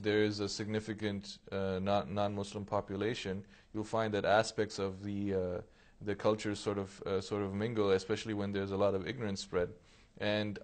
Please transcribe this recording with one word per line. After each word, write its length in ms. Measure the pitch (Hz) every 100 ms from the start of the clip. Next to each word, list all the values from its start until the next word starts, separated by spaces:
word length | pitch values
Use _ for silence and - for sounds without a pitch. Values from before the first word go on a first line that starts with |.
there 220 | 104 107
is 180 | 107 101
a 60 | 98
significant, 920 | - 104 110 110 101 104 98 - - -
uh, 280 | 98 95 92
non-, 320 | 98 101 65
non-Muslim 520 | 101 104 101 101 104 98
population, 800 | 104 101 98 107 120 98 95 - - -
you'll 100 | 107
find 300 | 104 113 110
that 120 | 101 92
aspects 520 | 104 110 - 104 -
of 240 | 98 95
the, 300 | 101 101 101
uh, 280 | 95 90 90 - - - -
the 140 | 101 101
culture 400 | 107 107 107 101
sort 220 | 107 101
of, 240 | 95 -
uh, 160 | - 95
sort 220 | - 104
of 100 | 98
mingle, 380 | 101 113 110 101
especially 420 | 95 - 104 113
when 180 | 101 101
there's 180 | 98 98
a 60 | 98
lot 180 | 101 98
of 100 | 90
ignorance 340 | 127 104 98
spread. 280 | - 90 87 - - - - -
And 380 | 104 104 104 101